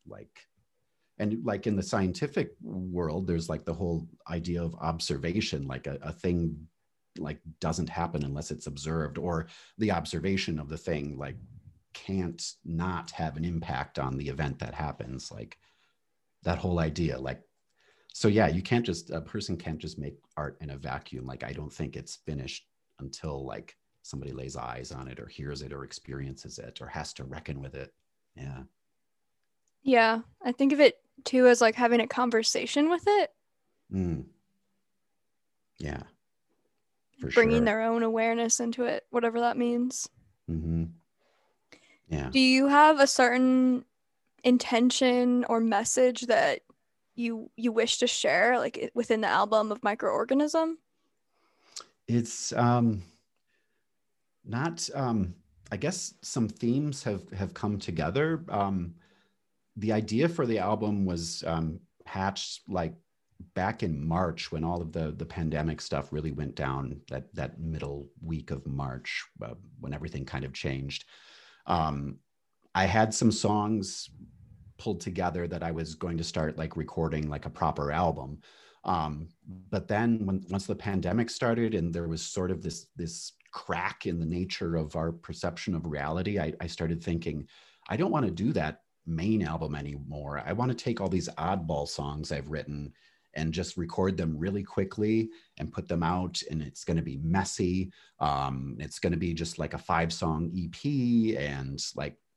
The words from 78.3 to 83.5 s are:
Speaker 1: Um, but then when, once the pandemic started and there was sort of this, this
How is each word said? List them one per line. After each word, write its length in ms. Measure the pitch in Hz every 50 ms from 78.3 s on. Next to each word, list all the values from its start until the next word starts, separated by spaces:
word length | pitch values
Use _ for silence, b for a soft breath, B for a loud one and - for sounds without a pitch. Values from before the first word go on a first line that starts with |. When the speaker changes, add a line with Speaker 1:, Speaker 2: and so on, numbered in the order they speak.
| 78 76 b b b b b b b b -
Speaker 1:
Um, 440 | - 92 85 78 80 76 76 82 82 - _ _ - 92 92 92 98
but 160 | - 98 85
then 380 | - 107 104 117 117 117 110 104
when, 200 | 95 95 92 95 -
once 180 | 95 98 -
the 80 | - 101
pandemic 540 | - - 104 98 95 85 87 95 117 117 117
started 460 | - - 135 117 117 117 117 110 110
and 200 | 92 85 85 82
there 140 | 85 85 82
was 140 | 80 80
sort 280 | - - - 101 92 90
of 120 | 92 80
this, 240 | 85 85 - - - _ _
this 360 | - 85 82 - - - - - _ _ _